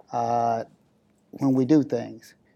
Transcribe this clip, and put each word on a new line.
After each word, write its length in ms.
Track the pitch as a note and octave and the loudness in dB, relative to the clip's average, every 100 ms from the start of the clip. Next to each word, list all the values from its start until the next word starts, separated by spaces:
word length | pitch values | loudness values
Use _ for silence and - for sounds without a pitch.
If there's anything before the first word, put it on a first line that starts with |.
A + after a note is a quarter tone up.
| _ | _
uh, 520 | A#2+ A#2 A#2 A#2 A2+ A2+ _ _ _ _ _ _ | -4 0 0 0 -2 -6 _ _ _ _ _ _
when 220 | - C#3 | -4 0
we 100 | C3 | 2
do 200 | B2+ D3+ | 4 2
things. 500 | C#3 A#2 A2 A2+ - _ _ | 2 -4 -8 -16 -20 _ _